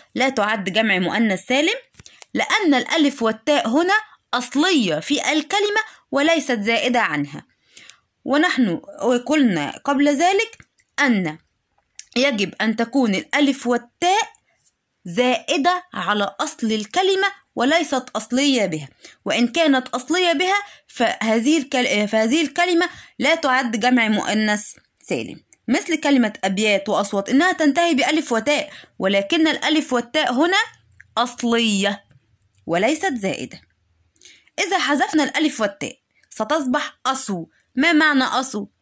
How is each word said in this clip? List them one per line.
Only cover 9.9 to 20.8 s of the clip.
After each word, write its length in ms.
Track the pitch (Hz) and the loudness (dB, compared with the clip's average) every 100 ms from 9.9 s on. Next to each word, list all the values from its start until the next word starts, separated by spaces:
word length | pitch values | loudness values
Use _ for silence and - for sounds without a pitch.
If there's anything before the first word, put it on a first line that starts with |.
| 277 285 | 2 2
ذلك 500 | 285 349 392 453 - - _ _ - | 4 2 2 -2 -8 -20 _ _ -2
أن 380 | 277 208 165 156 _ _ _ _ _ - - 240 | 2 2 0 -6 _ _ _ _ _ -20 -6 0
يجب 380 | 277 214 190 - | 0 0 -4 -2
أن 160 | 220 220 | -2 -2
تكون 380 | 233 269 233 | -2 0 0
الألف 520 | 185 - 285 277 269 233 | 0 -2 0 0 0 -2
والتاء 560 | 240 233 - 349 415 - - _ _ _ _ _ _ | -2 -4 -4 0 0 -2 -8 _ _ _ _ _ _
زائدة 800 | 175 175 254 - - 311 339 359 - | -6 0 0 0 -2 0 0 0 -4
على 420 | 196 175 208 202 - | -6 -2 -2 -2 -4
أصل 320 | 294 - 220 | -6 -4 -2
الكلمة 560 | 220 208 349 381 381 392 - _ 226 | -2 -4 0 2 2 0 -4 _ -2
وليست 480 | 254 339 320 262 254 220 | 2 2 0 -4 -4 -8
أصلية 500 | 214 247 285 254 185 | -4 0 2 2 0
بها، 220 | 156 139 _ - - | -4 -8 _ -20 -12
وإن 240 | - 190 233 | -4 0 0
كانت 400 | 330 311 262 - | 2 2 2 0
أصلية 440 | 247 254 359 359 | -6 -2 0 2
بها 240 | 302 359 403 403 - | 0 0 -2 -4 -18